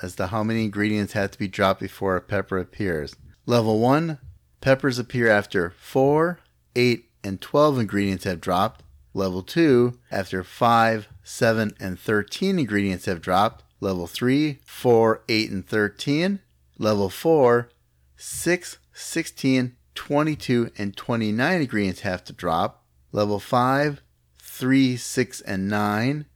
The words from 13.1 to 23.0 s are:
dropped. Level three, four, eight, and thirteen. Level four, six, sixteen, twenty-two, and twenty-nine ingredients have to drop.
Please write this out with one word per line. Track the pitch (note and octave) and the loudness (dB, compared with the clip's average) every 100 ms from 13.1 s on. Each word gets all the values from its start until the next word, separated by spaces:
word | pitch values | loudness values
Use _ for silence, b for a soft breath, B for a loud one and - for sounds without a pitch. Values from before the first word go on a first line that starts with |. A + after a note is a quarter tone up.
| F2 | -6
dropped. | F#2 F#2 A2 - _ _ | 0 2 2 -2 _ _
Level | G2 F#2 E2+ | -4 -4 -6
three, | - B2 C#3 D3+ C3+ | -2 0 2 0 -4
four, | - - B2+ A#2 A2+ A2 - | -14 -2 4 6 4 2 0
eight, | A2 A2 | 0 0
and | G2 F#2 | -6 -2
thirteen. | A2 G#2 - - D3 F#3 G3 _ _ _ - | 0 0 -2 -2 0 0 -4 _ _ _ -4
Level | G#2+ G#2+ F#2+ | 0 0 0
four, | - D#3+ D#3+ B2 A#2+ A#2 _ _ _ _ _ | 0 2 6 6 4 0 _ _ _ _ _
six, | - - E3 F3 - - _ | -14 -6 -2 -2 -4 -20 _
sixteen, | - - E3 D#3+ - C#3 C3 B2+ - _ | -18 -8 -6 -6 -4 0 2 0 -8 _
twenty-two, | - - D3 D#3 D3 - A#2+ A2+ - | -18 -2 0 0 -2 0 0 0 -4
and | G2+ F#2+ | -8 -8
twenty-nine | - A#2 G#2+ A2 C#3 F#3 | -4 -2 -2 0 0 0
ingredients | C3 G#2+ G2 F2 | -2 0 -2 -2
have | G2+ F2+ - | -6 -6 -10
to | |
drop. | - F2 E2 G#2+ - _ _ | -8 -2 0 -2 -6 _ _